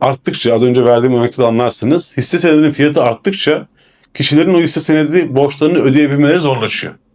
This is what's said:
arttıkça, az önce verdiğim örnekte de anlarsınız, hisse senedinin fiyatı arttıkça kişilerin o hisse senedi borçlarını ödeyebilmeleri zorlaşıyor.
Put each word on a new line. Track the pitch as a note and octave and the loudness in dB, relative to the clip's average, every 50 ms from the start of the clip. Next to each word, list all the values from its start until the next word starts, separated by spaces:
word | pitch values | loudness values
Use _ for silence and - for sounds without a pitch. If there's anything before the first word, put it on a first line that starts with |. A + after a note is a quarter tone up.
arttıkça, | - C3+ C3+ - _ - - - - C#3 A#2 | -2 -2 -2 -2 _ -8 -8 -4 -2 -2 0
az | A2+ B2 | 2 2
önce | B2+ B2 B2 A#2+ | 2 2 2 2
verdiğim | A#2 A#2+ A#2+ A#2+ C3 B2+ | 4 2 2 2 2 2
örnekte | A#2+ A#2+ B2 - - B2+ | 0 0 -2 -2 -2 -2
de | |
anlarsınız, | A#2 A2+ A#2 B2 A#2 - - - A#2 D#3 F3 - - - - | 0 0 0 -2 -2 -2 -4 -2 -2 -2 -2 -2 -6 -6 -6
hisse | B2 - - E3+ | -4 -2 -2 0
senedinin | F3 E3+ D#3 D3+ D#3 D3+ | 2 2 4 4 2 2
fiyatı | D3+ - C#3+ D3+ D3 D#3+ C3 | 2 0 0 0 2 0 0
arttıkça | B2 A2+ - _ G3+ F#3+ - - C#3 D3+ - - - _ _ _ _ _ _ _ _ _ | 0 -2 -2 _ -6 -4 -2 -2 -2 -2 -2 -4 -12 _ _ _ _ _ _ _ _ _
kişilerin | - C#3 - C#3+ D3+ E3 F#3 F#3 | -6 -4 0 2 2 2 4 2
o | F3 | 2
hisse | E3+ D#3+ - E3 | 2 0 -2 -4
senedi | - - D#3 D#3 D#3 C#3+ D#3+ F#3 E3+ - B2+ | -2 0 0 0 0 0 0 0 -2 0 0
borçlarını | C3+ C#3+ C#3 C#3 - D3+ D#3 F3 - | 0 0 0 0 -2 -2 0 0 2
ödeyebilmeleri | A#2+ C#3 C3 D3+ D3 C#3 C#3 C#3+ D3 C#3+ D#3 F3+ | 0 2 2 2 2 2 2 2 2 2 2 0
zorlaşıyor. | D#3+ C#3+ C3 A#2+ A2 G2+ - - - D#2 - - _ _ | 0 -2 -2 -2 -4 -6 -6 -8 -10 -12 -14 -16 _ _